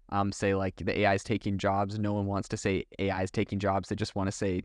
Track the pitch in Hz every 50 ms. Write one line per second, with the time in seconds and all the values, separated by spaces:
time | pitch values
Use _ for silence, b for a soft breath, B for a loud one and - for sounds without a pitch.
0 | _ - - 101 101 101 98 - - 98 98 95 95 95 - - - 107 - -
1 | 104 98 98 98 - - 113 101 - 104 101 92 98 98 98 98 101 98 104 107
2 | 104 104 104 104 101 98 98 95 90 - - 107 - 107 95 87 - - - -
3 | 95 98 95 92 95 92 - 113 101 - 104 98 101 98 95 98 92 - 104 101
4 | 110 - - 101 95 98 - - 107 98 90 90 -